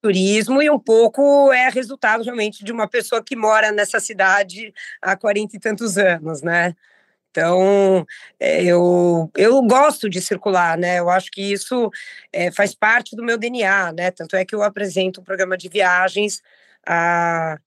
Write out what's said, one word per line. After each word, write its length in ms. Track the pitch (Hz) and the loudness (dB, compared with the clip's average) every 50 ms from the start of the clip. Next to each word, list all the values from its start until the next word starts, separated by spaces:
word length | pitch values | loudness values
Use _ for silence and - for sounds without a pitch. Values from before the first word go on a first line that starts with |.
Turismo 580 | - 214 190 190 190 196 208 220 214 214 262 277 | 0 0 0 2 2 2 2 0 0 0 0 2
e 80 | 302 302 | 2 2
um 100 | 294 262 | 2 0
pouco 720 | - - 226 226 233 214 - 269 285 285 285 285 277 269 | 2 2 4 4 4 4 2 2 2 4 6 6 6 4
é 200 | 262 247 254 254 | 4 4 2 0
resultado 520 | - 254 254 214 269 - - 214 214 233 | 0 -4 -6 -8 -10 -2 0 0 0 0
realmente 400 | 226 240 247 240 208 214 202 - | -2 -6 -6 -4 -6 -6 -6 -10
de 80 | 202 202 | -12 -10
uma 160 | 233 233 214 | -6 -4 -6
pessoa 380 | - - 240 214 - 247 233 233 | -2 -2 -4 -4 -2 -4 -4 -4
que 100 | - 277 | -6 -8
mora 380 | 233 220 214 220 220 220 214 | -2 0 2 4 4 2 2
nessa 260 | 208 208 208 196 - 220 | 0 -2 -2 -2 -2 -4
cidade 720 | - - 220 190 190 190 190 202 202 180 175 202 226 214 _ - - - - - | -4 -6 -2 0 2 2 2 2 0 -4 -8 -16 -16 -18 _ -18 -18 -18 -18 -8
há 160 | - 185 190 | -4 -4 -4
quarenta 400 | 190 - 214 202 208 214 202 - | -2 -2 -2 -2 -2 -4 -6 -10
e 20 | 196 | -8
tantos 380 | - 220 214 202 233 220 180 | -6 -6 -6 -4 -6 -4 -2
anos, 460 | 196 202 185 175 165 151 160 165 139 | 2 2 2 0 0 -4 -8 -10 -6
né? 320 | 139 170 170 175 170 180 165 _ _ _ _ _ _ _ _ _ _ _ | -4 -2 0 0 0 -2 -4 _ _ _ _ _ _ _ _ _ _ _
Então, 760 | _ 165 165 170 175 185 185 196 202 202 196 190 190 180 151 _ - - - - _ _ | _ -2 0 2 2 2 4 4 4 4 4 4 2 2 0 _ -14 -20 -20 -20 _ _
é, 240 | - - 156 160 | -2 0 0 2
eu, 680 | 180 180 175 175 175 175 175 175 175 175 170 165 160 160 _ | 2 4 4 4 4 4 4 4 4 2 2 0 -2 -4 _
eu 240 | - 190 226 254 269 | 2 4 4 6 4
gosto 460 | 247 214 247 262 285 311 - - - 208 | 4 4 4 6 4 4 2 0 -6 -6
de 120 | 170 185 | -6 -6
circular, 580 | 180 - 208 180 - 208 190 180 175 170 165 165 | -6 -6 -6 -4 -2 0 0 2 2 0 0 -2
né? 220 | 180 175 180 175 | -2 -2 0 0
Eu 100 | 175 175 | 0 2
acho 220 | 180 190 185 - | 0 0 -2 -4
que 100 | - 196 | -12 -8
isso, 480 | 196 202 202 196 - - 254 247 240 208 - - - - - - - _ | -4 -4 -4 -6 -4 -4 -2 -2 -2 -4 -6 -12 -18 -18 -20 -20 -20 _
é, 200 | - - 175 180 | -6 -4 -4 -4
faz 240 | 170 - 202 202 - | 0 0 -2 -2 -2
parte 400 | _ - 214 226 247 233 - - | _ 0 2 2 0 0 -4 -14
do 80 | 214 233 | -10 -4
meu 120 | 240 233 | -4 -4
D 120 | 226 220 240 | -4 -4 -6
N 160 | 247 247 214 | -4 -2 0
A, 280 | 190 196 196 185 170 | 0 0 0 0 -2
né? 200 | 160 170 175 185 | -4 -4 -4 -4
Tanto 240 | 180 - 165 160 - | -4 -6 -12 -4 -4
é 80 | 185 190 | -4 -4
que 100 | - - | -2 -2
eu 80 | 208 | -2
apresento 580 | 208 208 202 202 208 190 156 185 185 190 185 190 | -2 -2 -2 -4 -8 -4 -2 -2 -2 -2 -4 -8
um 40 | 185 | -12
programa 320 | - 190 185 190 185 185 | -10 -4 -4 -2 -4 -4
de 120 | 180 180 185 | -8 -8 -8
viagens 720 | - 208 190 180 180 180 185 190 - 202 208 208 - - _ _ _ _ _ _ _ _ _ | -2 0 2 2 2 2 0 0 -2 -2 -4 -4 -6 -10 _ _ _ _ _ _ _ _ _
há 720 | - 170 170 170 170 175 170 170 170 165 165 165 160 156 156 _ | -4 -2 0 0 0 0 0 0 -2 -2 -2 -4 -6 -8 -10 _